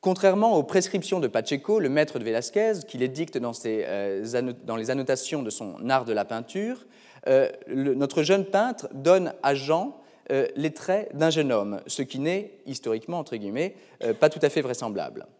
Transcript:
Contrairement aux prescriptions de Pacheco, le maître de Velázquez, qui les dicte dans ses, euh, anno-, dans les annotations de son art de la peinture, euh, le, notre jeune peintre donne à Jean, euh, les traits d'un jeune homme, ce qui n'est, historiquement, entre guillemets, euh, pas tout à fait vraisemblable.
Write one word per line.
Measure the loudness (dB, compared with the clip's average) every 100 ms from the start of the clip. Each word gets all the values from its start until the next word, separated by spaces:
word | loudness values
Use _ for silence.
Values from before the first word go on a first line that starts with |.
Contrairement | 2 4 4 6 4 4
aux |
prescriptions | 4 2 2 -4 -2 -2
de | 0
Pacheco, | -2 -2 -4 0 0
le | 2
maître | 2 0 -2
de |
Velázquez, | -2 -2 0 0 0 0 -6
qui | -4
les | -2
dicte | -2 -6 -4
dans | -6
ses, | -6 -4 -2 -2
euh, | -2 -2 -4 -2 -2
anno-, | -2 -6 -6
dans | -4
les | -2
annotations | -2 0 -2 -2 -4
de | -4
son | -6 -8 -8 0
art | 0 2
de |
la | -2 -2
peinture, | -6 -6 -6 -6 -8 -12 -20 -20 -10 4
euh, | 4 4 -2 -6
le, | -2 0 0
notre | 0 0
jeune | 2 2 4
peintre | 2 0 -2 -10
donne | -2 4 4 4 0
à | 0 0
Jean, | 0 0 0 -8 -20 _ -2
euh, | 0 0 0
les | -4
traits | -4 -2 -2 -2 0
d'un | 2
jeune | 4 2
homme, | 2 0 -6 -8
ce | -6
qui | -6 -2
n'est, | -2 -2 -6 -16 -12
historiquement, | -8 -2 -4 -2 -6
entre | -6 -8
guillemets, | -6 -4 -4 -6 -20 -6
euh, | -2
pas | 4 4
tout | 6
à | 2
fait | 2
vraisemblable. | -2 -4 -4 -6 -6 -12 -18 _